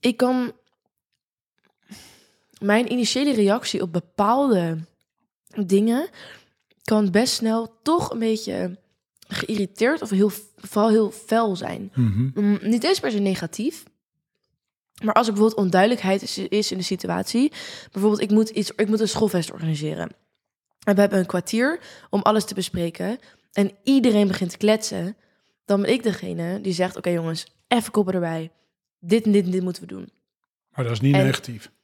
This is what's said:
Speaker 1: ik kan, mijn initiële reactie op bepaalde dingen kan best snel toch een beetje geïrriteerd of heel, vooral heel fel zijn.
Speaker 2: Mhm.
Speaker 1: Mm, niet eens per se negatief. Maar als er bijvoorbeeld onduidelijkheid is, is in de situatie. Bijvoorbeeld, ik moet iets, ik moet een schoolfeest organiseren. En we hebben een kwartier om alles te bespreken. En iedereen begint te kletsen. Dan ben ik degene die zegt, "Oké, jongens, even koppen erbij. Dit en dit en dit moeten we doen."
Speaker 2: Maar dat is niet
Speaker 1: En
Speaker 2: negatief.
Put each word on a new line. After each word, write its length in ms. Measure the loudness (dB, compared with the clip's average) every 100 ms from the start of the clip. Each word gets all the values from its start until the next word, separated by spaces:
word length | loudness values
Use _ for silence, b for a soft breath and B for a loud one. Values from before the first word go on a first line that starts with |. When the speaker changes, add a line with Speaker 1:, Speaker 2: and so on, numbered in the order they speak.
Speaker 1:
ik 160 | 0 2
kan, 360 | 0 2 -2 -8 _ _ _ _ _ _ _ _ _ _ _ _ _ B B B B B B _
mijn 320 | 0 2 2
initiële 400 | 0 0 0 0
reactie 480 | 2 2 2 -2 -6
op 100 | -4
bepaalde 840 | -4 -6 -2 2 2 4 2 0 -4 -8 _ _ _ _ _ _ -8 0
dingen 420 | 2 2 0 -4 B B B B B _ _
kan 260 | -2 2 2
best 240 | 2 2
snel 440 | 0 -2 -2 -4 _
toch 280 | 0 0 0
een 80 | -4
beetje 600 | -2 -2 -4 -6 -6 -8 _ _ _ _ _
geïrriteerd 720 | -8 -4 -4 -4 0 0 0
of 80 | -2
heel, 200 | 2 2 0 -18 _
vooral 340 | -6 0 4
heel 200 | 4 2
fel 460 | -4 -2 0 0 -2
zijn. 360 | -6 -10 -8
Speaker 2:
Mhm. 360 | 0 0 2 -2
Speaker 1:
Mm, 240 | 0 0 0
niet 220 | 0 0
eens 160 | 0 0
per 100 | 0
se 80 | 0
negatief. 680 | 0 -2 -6 -6 -6 -6 -20 _ _ _ _ _ _ _ _ _ _ -8
Maar 100 | 0
als 120 | 2 2
er 60 |
bijvoorbeeld 320 | 4 2 4
onduidelijkheid 580 | 2 4 4 2 0 -2
is, 160 | -2 -8
is 320 | -2 -2 -2
in 60 | -4
de 60 |
situatie. 680 | -6 -6 -4 -4 -2 0 0 B B B B
Bijvoorbeeld, 300 | 0 0 2
ik 80 | 2
moet 180 | 2 2
iets, 220 | -2 -6 -2
ik 120 | 0
moet 120 | 0
een 80 | 0
schoolfeest 440 | 0 0 0 -4
organiseren. 560 | -6 -4 -4 -4 -6 -10 -12 _ _ _ _ _ _
En 100 | 0
we 60 | 2
hebben 180 | 4 2
een 80 | -2
kwartier 540 | -4 -2 0 0 -2 B B B
om 120 | 0
alles 220 | 2 2
te 100 | -2
bespreken. 640 | -6 -6 -4 -6 -4 -6 -6 b b b
En 180 | 0 0 0
iedereen 420 | 2 4 6 4 4
begint 220 | 2 -4
te 60 | 0
kletsen. 600 | 2 2 0 -6 -6 -8 _ _ _ _
Dan 160 | -2 0
ben 120 | 2
ik 100 | 0
degene 580 | 0 -4 -8 -6 -6 -4
die 120 | -4
zegt, 240 | -2 -2 -2
"Oké, 140 | -4
jongens, 360 | -2 -2 -6 -10 _ _
even 240 | -2 0
koppen 220 | -2 0
erbij. 360 | -2 -4 -6 -10 _ _ _ _ _
Dit 240 | 0 2
en 80 | 4
dit 120 | 2
en 60 | 2
dit 120 | -2
moeten 200 | -4 -8
we 60 | -12
doen." 200 | -16 -16 _ _ _ _ _ _
Speaker 2:
Maar 140 | -6
dat 80 | -4
is 80 | 0
niet 140 | 2
Speaker 1:
En 100 | 4
Speaker 2:
negatief. 460 | 4 0 -6 -14 -16 _